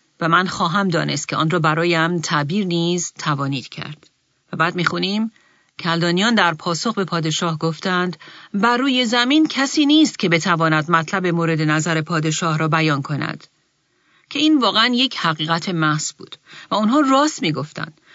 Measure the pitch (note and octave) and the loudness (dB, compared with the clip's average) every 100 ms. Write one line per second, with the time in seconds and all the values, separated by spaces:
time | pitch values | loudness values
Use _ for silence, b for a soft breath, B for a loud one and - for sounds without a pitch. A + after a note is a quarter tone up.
0 | _ _ E3 E3+ F3+ - E3+ G3 G3 E3 | _ _ 2 2 2 -2 -2 0 0 0
1 | D3 C#3+ - - D#3+ F3 D#3 D#3 F3 E3 | -2 -4 -4 -2 0 2 2 2 0 2
2 | E3 F3 D#3 D#3 C#3+ G3 F#3+ E3+ E3+ F3 | 0 -2 -2 -2 0 -2 -2 0 0 -2
3 | E3+ - D#3+ C#3+ C#3 C3+ - - - D3+ | -4 -6 -4 -2 -2 -6 -8 -12 -12 -14
4 | - _ _ _ _ - E3 F3+ E3+ F3 | -20 _ _ _ _ -4 -2 -2 -2 -2
5 | F3+ G#3 A3+ b b b b - E3+ E3 | -2 -2 -4 b b b b -8 -2 0
6 | F3 F3 A3 A3+ F#3 D#3+ F3 E3+ A#3+ A3 | 2 2 2 4 2 0 -4 -2 -2 -2
7 | F3+ E3+ D#3+ D#3 F3 D#3 E3 D#3 F#3+ F3+ | -2 -2 -2 -2 -2 -2 -4 -4 -2 -2
8 | F3+ F3 B B B G3 A#3 A#3+ C4+ B3+ | -2 -6 B B B 0 2 2 0 0
9 | B3 A#3+ B3 D4+ D#4+ - C4+ - C#4+ D4+ | 2 2 4 4 2 0 0 2 4 6
10 | D4 - F#3 E3 F#3 E3+ D#3+ D#3 D3+ E3+ | 4 2 0 2 2 2 2 2 2 0
11 | D#3+ G3 F3+ E3+ E3 D#3+ D#3 D#3 D#3 D#3+ | 0 -2 0 0 0 0 0 0 0 -2
12 | D#3 E3 D#3 D3+ E3+ D#3 D#3+ D#3+ D#3+ C#3+ | -2 -2 -2 -2 -2 -2 0 2 2 0
13 | C#3 C#3+ - - - _ _ _ _ _ | -2 -6 -6 -10 -18 _ _ _ _ _
14 | _ _ _ C#4+ D#4 D4+ A3 F#3+ A#3 B3 | _ _ _ 0 2 4 4 2 2 2
15 | C4 - E3+ D#3 D#3 E3 G3 E3+ D#3 D3+ | 0 -2 -2 -2 -2 -2 -2 0 0 0
16 | - - - - B B B G3+ G#3+ C#4 | -4 -10 -20 -20 B B B 0 2 4
17 | C#4 C4+ D4+ - G3 D3+ C#3+ - - - | 4 4 2 0 -2 -2 -6 -10 -14 -16
18 | b | b